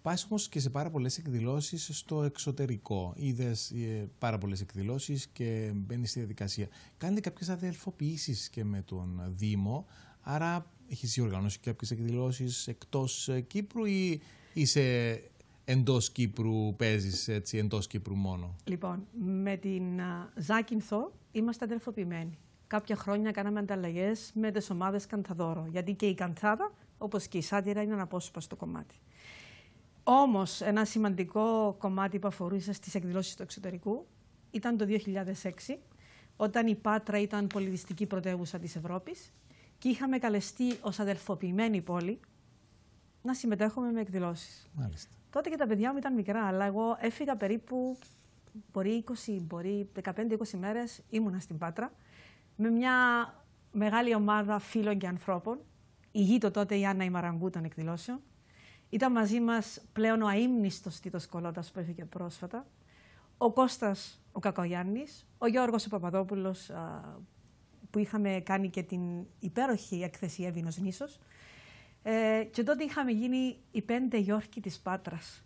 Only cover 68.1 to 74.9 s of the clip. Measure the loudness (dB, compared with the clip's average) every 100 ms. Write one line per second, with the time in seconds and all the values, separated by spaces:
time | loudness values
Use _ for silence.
68.1 | 2 2 0 0 0 0 -4 -4 -4 -4
69.1 | -6 -10 -10 -4 0 0 0 -2 -4 -6
70.1 | -6 -8 -6 -6 -4 -6 -4 -4 -4 -10
71.1 | -12 -20 -20 -20 -20 -20 -20 -20 -10 0
72.1 | 2 4 4 2 0 2 2 0 0 2
73.1 | 2 2 2 0 -2 -4 -4 0 0 2
74.1 | 2 2 2 -2 -8 -8 -6 -4